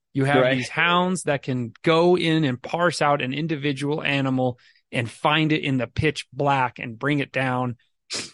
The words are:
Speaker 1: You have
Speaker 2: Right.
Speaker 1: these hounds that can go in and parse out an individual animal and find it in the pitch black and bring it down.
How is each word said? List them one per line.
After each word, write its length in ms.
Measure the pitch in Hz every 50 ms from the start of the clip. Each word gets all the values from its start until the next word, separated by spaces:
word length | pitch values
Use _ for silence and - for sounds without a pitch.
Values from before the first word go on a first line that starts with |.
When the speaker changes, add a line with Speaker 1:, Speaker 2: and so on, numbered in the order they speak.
| _ _ -
Speaker 1:
You 120 | 135 135
have 160 | 139 143 135 127
Speaker 2:
Right. 140 | 127 135 127
Speaker 1:
these 120 | 123 -
hounds 540 | - 160 165 170 175 180 180 180 185 - -
that 200 | 151 143 131 -
can 280 | - 127 127 120 113 - _ -
go 340 | 165 160 165 170 175 180 -
in 260 | - 165 160 160 160
and 180 | 135 123 123
parse 400 | - - - 170 175 175 - -
out 200 | 151 147 143 143
an 120 | 135 127 135
individual 680 | 143 160 156 160 143 139 147 143 135 143 143 151 156 143
animal 560 | 143 143 139 135 135 131 131 127 127 123 _ _ _ _ _ _ -
and 180 | - 131 117 110
find 440 | - - - 156 147 160 156 151 151
it 100 | - 139
in 140 | 147 135 131
the 100 | 117 113
pitch 400 | - - 156 156 147 - - _ -
black 460 | 127 143 143 139 135 127 120 - -
and 200 | - 127 113 110
bring 200 | 135 139 147 143
it 120 | 135 123
down. 460 | - 131 131 131 127 127 127 123 117 _ _ _ _ _ _ - - - - -